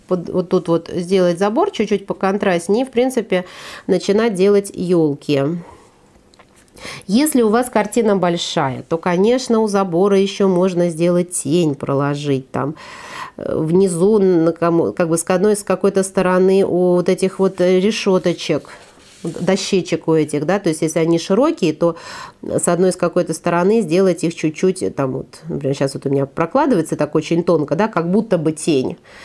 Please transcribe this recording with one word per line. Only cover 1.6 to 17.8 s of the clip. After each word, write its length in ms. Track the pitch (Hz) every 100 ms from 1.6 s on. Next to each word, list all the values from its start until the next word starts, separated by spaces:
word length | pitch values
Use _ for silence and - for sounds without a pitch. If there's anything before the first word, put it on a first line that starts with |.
| 403
чуть-чуть 340 | - 208 202 -
поконтрастнее 760 | 175 175 202 208 170 170 214
и, 40 | 262
в 40 |
принципе, 540 | 226 254 254 - 185 180 - - - -
начинать 480 | 185 190 202 233 180
делать 360 | 202 202 202
ёлки. 840 | - 180 170 156 143 - 139 139 175 - - - _ _ _ _ _ - _ _ - - - -
Если 340 | 214 302 254
у 80 | 220
вас 200 | 226 254
картина 460 | 214 208 247 220 196
большая, 680 | 175 175 - 170 135 127 -
то, 100 | 160
конечно, 640 | 185 175 208 254 254 220
у 60 | 214
забора 520 | 196 190 165 202 196
ещё 280 | 196 - 196
можно 420 | 175 190 175 175
сделать 420 | 160 175 175 175
тень, 420 | - 135 175 156
проложить 760 | 139 139 139 143 147 147 135 131
там, 240 | 123 135 156 - - - - - -
э, 200 | - -
внизу, 600 | 156 180 196 165 190 220
на 320 | 190 170 165
кому-, 420 | 165 170 165 113
как 160 | - 170
бы 80 | 160
с 80 | -
одной, 280 | 185 208 208
с 80 |
какой-то 400 | - 185 196 196
стороны 600 | 190 - 185 185 185 196 185
у 300 | 175 180 180
вот 140 | 175
этих 300 | 180 185 -
вот, 220 | 190 190
э, 180 | 180
решёточек, 880 | 185